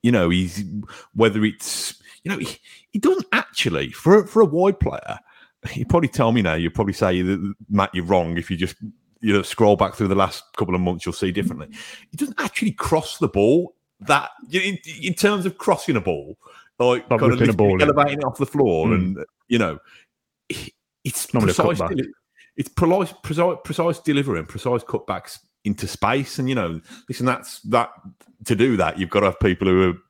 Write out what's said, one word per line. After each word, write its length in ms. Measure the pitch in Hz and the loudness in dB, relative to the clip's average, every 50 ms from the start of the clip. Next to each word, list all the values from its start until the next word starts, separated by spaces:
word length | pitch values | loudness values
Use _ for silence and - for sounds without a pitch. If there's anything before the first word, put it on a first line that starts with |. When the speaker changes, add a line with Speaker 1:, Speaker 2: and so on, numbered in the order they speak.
Speaker 1:
You 100 | - 117 | 2 4
know, 160 | 123 107 90 85 | 4 4 4 2
he's, 340 | 90 92 92 87 87 98 104 - 90 104 101 - - - - _ _ | 2 0 0 -2 -6 -8 -10 -8 -10 -12 -12 -12 -18 -20 -20 _ _
whether 280 | 98 113 113 98 110 | 2 2 2 4 2
it's, 600 | 107 107 101 _ - - - - - - - _ _ - - _ | 0 0 -2 _ -12 -10 -8 -8 -8 -10 -12 _ _ -20 -20 _
you 80 | _ 180 | _ -8
know, 60 | 202 | -8
he, 220 | - - - - - _ - - - _ _ | -6 -8 -10 -10 -14 _ -20 -20 -20 _ _
he 80 | - 208 | -8 0
doesn't 280 | - 311 381 381 - _ | 2 2 2 2 -2 _
actually, 580 | - 240 - - - - - 110 85 71 71 67 | -2 -4 -4 -4 -6 -4 -2 -2 0 -2 -4 -6
for, 340 | - - - 156 196 214 202 | -8 -2 4 6 6 6 6
for 160 | 202 - 220 | 2 4 4
a 40 | 220 | 4
wide 320 | 160 143 170 185 196 196 - | 4 4 2 2 2 2 0
player, 400 | - - - - - - - - _ _ _ _ - _ _ _ - - - | -2 -2 -2 -6 -10 -10 -12 -12 _ _ _ _ -20 _ _ _ -14 -10 -8
you 120 | - - | -8 -2
probably 220 | - 170 170 139 131 | 2 2 2 2 0
tell 240 | - - 123 113 | 0 2 2 4
me 100 | 117 123 | 4 2
now, 120 | 98 85 78 | 2 2 0
you'll 180 | 82 85 85 | 0 -2 -2
probably 200 | - - 107 98 | 0 0 -2 -2
say 300 | 92 - 107 95 90 90 | 0 0 2 2 2 2
that, 320 | 90 92 98 90 92 101 101 _ - - | 0 0 -2 -2 -4 -6 -8 _ -8 -2
"Matt, 240 | 104 101 95 - - | 0 0 0 0 -2
you're 100 | 90 85 | -6 0
wrong." 320 | 85 101 90 85 80 85 | 2 2 2 2 0 -4
If 140 | 87 85 - | -4 -4 -4
you 80 | 92 82 | -4 -4
just, 180 | 92 87 - _ - 107 - _ _ _ _ _ | -4 -6 -6 _ -16 -16 -16 _ _ _ _ _
you 100 | - 107 | 0 2
know, 100 | 101 101 | 2 2
scroll 340 | 90 - - - 113 104 104 | 0 -2 0 2 4 4 6
back 180 | - 107 95 - | 4 2 -2 -2
through 140 | - 101 95 | -2 -2 0
the 60 | 98 | 2
last 300 | 98 95 92 - - - _ - - | 2 0 0 -2 -12 -18 _ -6 -6
couple 160 | 107 90 90 | -4 -2 0
of 80 | 90 | 0
months, 240 | 90 87 90 - - | 0 -2 -2 -4 -6
you'll 80 | 117 110 | -8 -6
see 180 | - 104 92 | -4 -4 -4
differently. 360 | 87 101 95 - - 73 73 - - - - - - - - _ | -2 -2 -4 -4 -6 -8 -14 -16 -18 -20 -20 -20 -20 -20 -20 _
He 60 | - - | -8 -8
doesn't 200 | 294 269 - - | -8 -6 -6 -6
actually 320 | 294 208 - - 220 214 | -8 -6 -4 -4 -4 -4
cross 440 | - - - - 165 160 156 - - | -4 -4 -2 -2 -2 -2 -2 -6 -6
the 120 | - 165 - | -4 -4 -2
ball 460 | - 98 101 113 143 170 180 - _ _ _ _ _ _ | 2 2 4 4 4 2 0 -2 _ _ _ _ _ _
that, 320 | 101 104 - 143 - - - - - - | 0 2 2 2 2 -4 -14 -18 -16 -4
in, 260 | 143 190 185 196 196 - - 165 156 120 | -4 -2 -2 -2 -4 -6 -10 -16 -16 -8
in 120 | - 185 170 | -6 -6 -2
terms 320 | - - 202 208 202 175 | 0 0 2 2 0 -2
of 100 | 190 185 | -4 -6
crossing 400 | - - - 180 - - - 143 | -4 0 0 0 0 0 -2 -2
a 40 | 110 | 0
ball, 380 | 90 95 82 71 71 76 - _ _ - - - _ _ _ _ | 0 -2 -4 -4 -8 -12 -18 _ _ -20 -20 -20 _ _ _ _
like, 320 | 123 123 123 117 - - | 2 2 2 0 0 0
Speaker 2:
Not 100 | 123 110 | 0 4
Speaker 1:
kind 140 | - 127 123 | 4 4 4
of 40 | 123 | 4
Speaker 2:
ripping 100 | 117 113 | 2 2
a 40 | |
Speaker 1:
lifting, 40 | 107 87 | 4 4
Speaker 2:
ball 160 | 104 101 95 | 4 4 4
in. 80 | 92 | 4
Speaker 1:
elevating 360 | - 151 143 147 143 143 143 147 | 4 4 4 2 2 2 0 -4
it 40 | 147 | -4
off 140 | 127 123 - | -6 -4 -4
the 80 | 139 | -6
floor, 400 | - - 147 139 110 85 80 80 | -4 0 0 2 2 2 2 2
Speaker 2:
Mm. 80 | 82 87 | 2 2
Speaker 1:
and, 240 | 90 90 90 95 - - _ _ _ _ _ | 0 0 -2 -4 -6 -10 _ _ _ _ _
you 100 | 120 117 | 0 0
know, 200 | 107 85 73 71 _ _ - - _ _ _ _ _ _ _ _ _ _ - - - - _ _ _ _ _ _ _ | 0 0 -4 -8 _ _ -20 -20 _ _ _ _ _ _ _ _ _ _ -12 -12 -12 -16 _ _ _ _ _ _ _
it's 300 | 131 - - - - - | -8 -6 -6 -6 -2 0
Speaker 2:
Normally 180 | 123 107 95 | 2 2 2
a 20 | 90 | 2
Speaker 1:
precise 240 | - - - 175 98 | 2 2 2 2 0
Speaker 2:
cutback. 100 | 85 82 | -2 -4
Speaker 1:
deli-, 180 | - 131 139 - - _ _ _ _ _ _ _ _ | -2 -4 -6 -8 -10 _ _ _ _ _ _ _ _
it's 140 | - 139 - | -8 -8 -6
precise, 420 | _ - 180 165 175 196 185 - - _ | _ 0 2 2 4 2 0 -4 -6 _
precise, 340 | - - 156 156 170 180 170 - - | -10 -6 -2 0 0 0 0 -4 -8
precise 340 | - 156 - 165 170 160 - | -8 -4 -2 -2 -2 -2 -2
delivery 400 | _ 156 143 143 139 139 104 80 | _ -2 0 0 0 0 -2 -4
and 100 | 78 85 | -4 -6
precise 340 | - 104 - 127 123 117 | -12 -6 -4 -2 -2 -2
cutbacks 580 | - - - 104 - - 98 90 - - - - _ _ _ _ _ | -2 -4 -6 -6 -4 -6 -8 -8 -8 -14 -20 -20 _ _ _ _ _
into 220 | 104 104 - - | -6 -4 -4 -6
space, 520 | 95 - - - 104 123 139 139 - - - | -8 -4 -2 0 0 0 0 -2 -4 -6 -6
and, 100 | 131 127 | -4 -2
you 60 | 135 | -2
know, 260 | 120 95 85 82 80 _ - - - _ | -2 -2 -4 -6 -8 _ -16 -20 -20 _
listen, 200 | - 131 - 120 | -12 -8 -2 0
that's, 340 | 127 120 - - - - - - | -2 -2 -2 -6 -16 -20 -14 -6
that, 260 | 107 117 117 117 - - - _ 190 - _ _ _ _ _ 110 | 0 2 2 2 0 -6 -20 _ -20 -20 _ _ _ _ _ -4
to 100 | - 120 | -2 2
do 220 | 95 120 135 120 98 | 2 4 2 4 2
that, 200 | 87 78 78 87 | 0 -2 -2 -4
you've 120 | 92 82 | -6 0
got 100 | - 104 | 0 2
to 60 | 101 | 2
have 120 | 95 90 - | 2 0 2
people 280 | - 101 92 - 101 95 | 0 0 2 2 2 4
who 220 | 92 92 95 90 | 6 6 4 4
are 80 | 87 90 _ | 2 -2 _